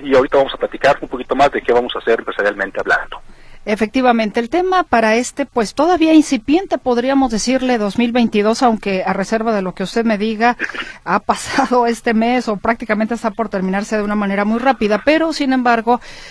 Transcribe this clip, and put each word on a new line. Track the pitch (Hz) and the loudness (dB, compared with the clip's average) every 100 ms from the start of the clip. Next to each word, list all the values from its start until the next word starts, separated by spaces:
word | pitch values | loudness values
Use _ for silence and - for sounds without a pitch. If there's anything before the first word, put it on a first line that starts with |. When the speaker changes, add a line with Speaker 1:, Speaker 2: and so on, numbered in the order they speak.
Speaker 1:
y | 143 | 0
ahorita | 131 135 139 | 2 4 2
vamos | 135 | 0
a | - | -2
platicar | 110 - 135 143 | -8 -2 0 0
un | 156 | -4
poquito | 123 - 131 | -10 -4 2
más | 139 | 2
de | 113 | 2
qué | - | 0
vamos | 120 123 | 0 0
a | - | -4
hacer | - 113 | -2 -2
empresarialmente | - - 101 101 98 104 | -2 -2 -2 -2 -4 -4
hablando. | 95 - - - - - - - | -2 -2 -2 -14 -18 -20 -20 -12
Speaker 2:
Efectivamente, | - 208 214 262 254 233 220 240 | -6 -2 -2 2 2 2 0 -2
el | 233 | -2
tema | 339 370 370 | -2 0 0
para | - 233 220 226 | 2 2 2 2
este, | 247 - | 0 -6
pues, | 277 247 202 | -4 -2 -2
todavía | - 320 349 320 | 0 2 4 6
incipiente, | 311 294 254 - 320 392 311 | 6 4 0 0 0 0 -4
podríamos | 262 240 254 269 262 | 0 0 2 2 2
decirle, | 214 233 262 254 240 | 0 0 0 0 0
dos | 208 190 | 0 0
mil | 240 | 0
veintidós, | 240 226 214 208 233 | 2 2 2 2 2
aunque | 254 214 196 190 | 2 2 -2 -2
a | 185 | -2
reserva | 190 190 220 226 | -2 -2 -2 0
de | 208 | -2
lo | 185 | -2
que | - | -6
usted | 185 233 233 | -4 -2 0
me | 208 | 0
diga, | 220 214 233 233 - - - - | -2 0 0 0 -6 -8 -12 -12
ha | - 202 | -4 -2
pasado | - 196 - - 262 254 233 | -2 -4 -4 -2 0 2 2
este | 226 240 | 0 0
mes | 220 226 247 233 | 0 2 0 -2
o | 202 | -2
prácticamente | 226 233 233 214 220 | -2 -2 -2 -2 -2
está | 233 226 | -2 -4
por | 202 220 | -4 -4
terminarse | 196 185 196 214 220 | -2 -2 -2 -2 -2
de | |
una | 208 | -2
manera | 208 202 196 208 | -2 -2 0 0
muy | 233 | 2
rápida, | 254 240 208 208 | 0 0 0 0
pero, | 285 311 320 | 2 2 0
sin | 302 277 | -2 0
embargo, | 262 247 233 220 240 - - - | 0 2 2 2 -2 -2 -18 -20